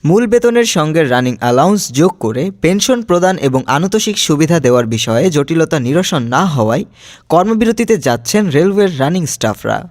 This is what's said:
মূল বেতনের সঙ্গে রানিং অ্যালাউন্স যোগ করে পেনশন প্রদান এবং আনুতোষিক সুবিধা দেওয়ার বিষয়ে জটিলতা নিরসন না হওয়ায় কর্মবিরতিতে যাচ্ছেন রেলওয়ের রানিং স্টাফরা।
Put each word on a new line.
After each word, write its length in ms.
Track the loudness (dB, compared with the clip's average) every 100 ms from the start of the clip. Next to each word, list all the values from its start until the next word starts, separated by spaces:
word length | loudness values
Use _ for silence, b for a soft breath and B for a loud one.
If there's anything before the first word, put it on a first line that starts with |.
মূল 200 | 4 2 4
বেতনের 420 | 2 2 2 0 0
সঙ্গে 240 | 0 0
রানিং 300 | 2 2 0 -2
অ্যালাউন্স 440 | 0 2 2 0 -2
যোগ 200 | 0 0 0
করে 240 | -6 -4 -6 -2
পেনশন 380 | -2 0 0 -2
প্রদান 320 | 0 0 2 0
এবং 220 | 0 -2 -2
আনুতোষিক 500 | -2 0 -2 -2 -4
সুবিধা 380 | -2 0 2 2
দেওয়ার 260 | 2 2 0
বিষয়ে 380 | -4 -2 0 0
জটিলতা 480 | 0 -2 0 0 -2
নিরসন 440 | 0 0 0 -4
না 200 | -2 0 0
হওয়ায় 380 | 0 0 -2 -4 B B B B
কর্মবিরতিতে 680 | 0 2 0 0 0 0 0
যাচ্ছেন 440 | 0 -2 -2 0 2
রেলওয়ের 400 | 2 2 2 0 0
রানিং 260 | -2 -2 -4
স্টাফরা। 520 | -4 -4 -4 -4 -4 -6